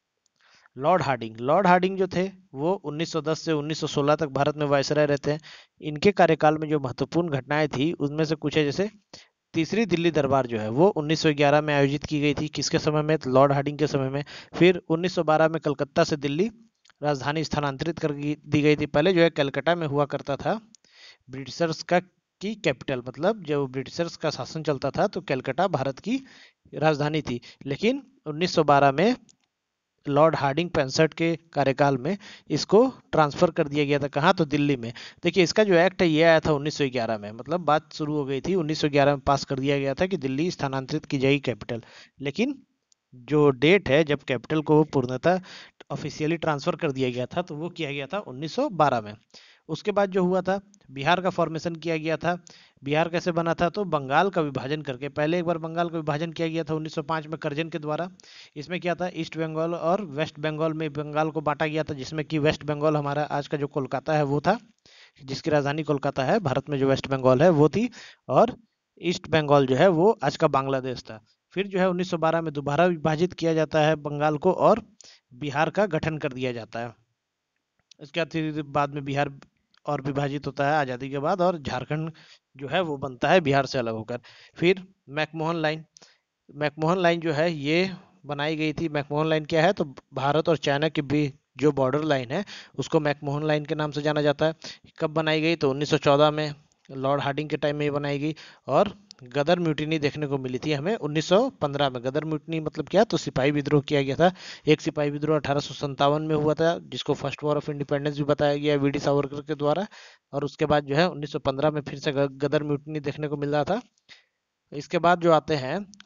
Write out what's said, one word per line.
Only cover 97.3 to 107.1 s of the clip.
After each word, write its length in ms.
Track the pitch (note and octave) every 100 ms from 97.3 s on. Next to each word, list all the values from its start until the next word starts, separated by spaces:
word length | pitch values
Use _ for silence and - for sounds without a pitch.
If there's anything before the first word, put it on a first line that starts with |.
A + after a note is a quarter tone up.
| C#3 D3+
के 80 | D3
टाइम 180 | D3 D3
में 100 | D3
ये 60 |
बनाई 280 | C#3+ C#3+ C#3+
गई। 160 | D3+ D3+ - - -
और 300 | C#3+ G3+ - - -
गदर 360 | B2 C#3 C#3+ F3+
म्यूटिनी 380 | E3 D3 D3+ D#3+
देखने 280 | C#3 D3+ D3
को 100 | C#3
मिली 220 | B2+ B2+
थी 120 | D3+
हमें 220 | C#3+ D#3+ A3+
उन्नीस 300 | D3 D3+ -
सौ 120 | F#3 C4 -
पन्द्रह 280 | C#3+ C#3 C#3
में। 120 | B2+
गदर 220 | B2 C#3+ D#3
म्यूटिनी 340 | D3+ D#3+ D#3+
मतलब 280 | D3+ - C#3+
क्या? 140 | F3+
तो 140 | A#3 E3
सिपाही 340 | - C3+ C#3
विद्रोह 300 | D3 C#3 D3
किया 200 | - D3
गया 120 | C3+ C3
था। 160 | F3 F#3 - - -
एक 140 | D3+
सिपाही 280 | E3+ D3+ D3
विद्रोह 280 | D3 D3+ D#3
अठारह 220 | C3 C#3+
सौ 140 | -
संतावन 480 | C3+ C#3+ C3 C#3+ D3+
में 140 | D#3 D#3
हुआ 180 | D3+
था, 240 | D3+ E3 F3+
जिसको 340 | D3+ B2+ -